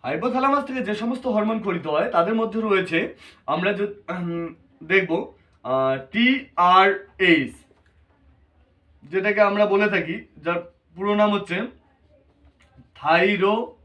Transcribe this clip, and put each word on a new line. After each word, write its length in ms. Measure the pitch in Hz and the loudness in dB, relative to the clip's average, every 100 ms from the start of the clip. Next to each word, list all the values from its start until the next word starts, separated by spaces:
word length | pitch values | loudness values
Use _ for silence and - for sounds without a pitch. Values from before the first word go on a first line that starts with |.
হাইপোথ্যালামাস 600 | - 156 240 247 285 277 | -4 -4 -2 0 2 0
থেকে 160 | 277 262 | -2 -6
যে 120 | 196 | -6
সমস্ত 320 | 208 233 254 254 | -4 -4 -4 -2
হরমোন 360 | 214 214 226 | -2 -2 -2
খরিত 240 | 196 175 156 | -4 -4 -2
হয়, 240 | 151 - | -2 0
তাদের 240 | 170 175 | 0 2
মধ্যে 260 | 220 220 220 | 0 -2 -4
রয়েছে, 540 | 220 190 - 165 226 - - _ - | 0 0 0 -2 -4 -10 -20 _ -6
আমরা 260 | 160 190 | -2 -2
যে, 120 | 196 | -2
উম, 720 | 208 - - 180 175 170 165 - _ _ | -6 -8 -10 -8 -6 -6 -8 -14 _ _
দেখব, 300 | 160 190 165 170 - - _ _ | 0 0 2 -4 -4 -16 _ _
আহ, 320 | 120 131 131 131 - | -4 0 0 -2 -4
টিআরএইচ, 1400 | 214 240 269 - - 180 185 196 190 - - 185 160 127 - _ _ _ _ _ _ _ _ _ _ _ _ _ _ | 0 2 0 -4 2 6 6 6 2 -8 0 4 4 0 -10 _ _ _ _ _ _ _ _ _ _ _ _ _ _
যেটাকে 380 | 143 185 202 202 | -6 -2 0 2
আমরা 260 | 202 202 202 | 2 4 2
বলে 220 | 196 208 | 4 2
থাকি, 380 | 185 160 202 - - | 0 -4 -8 -12 -8
যার 140 | 160 175 - _ _ | -4 -4 -6 _ _
পুরো 200 | 170 202 | -6 -2
নাম 160 | 208 208 | 2 2
হচ্ছে 260 | 202 - 175 254 - _ _ _ _ _ _ _ _ _ - - | 2 -4 -6 -6 -12 _ _ _ _ _ _ _ _ _ -20 -20
থাইরোট্রপিন 760 | - 147 170 190 196 190 220 247 - | -6 0 2 2 2 2 0 -4 -12